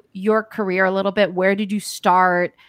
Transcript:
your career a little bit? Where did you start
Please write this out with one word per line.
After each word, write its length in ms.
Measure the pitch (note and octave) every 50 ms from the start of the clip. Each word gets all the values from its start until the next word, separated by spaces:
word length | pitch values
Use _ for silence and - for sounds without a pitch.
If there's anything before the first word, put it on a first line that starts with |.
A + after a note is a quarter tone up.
| - _
your 320 | - F#3+ F#3 G#3+ G#3+ A3 G#3+
career 400 | A3 - - G#3 F#3+ F3+ F#3+ F#3+
a 80 | F#3
little 220 | F#3+ F#3+ G3 G3+ F#3+
bit? 200 | G#3+ G3+ E3 F#3
Where 220 | F3+ F#3 F#3+ G3
did 160 | G3 G#3+ F#3+
you 80 | G#3 G#3
start 760 | - - - - - G3+ F3+ F#3 F#3 F3+ F3 F3 F3 - - _ _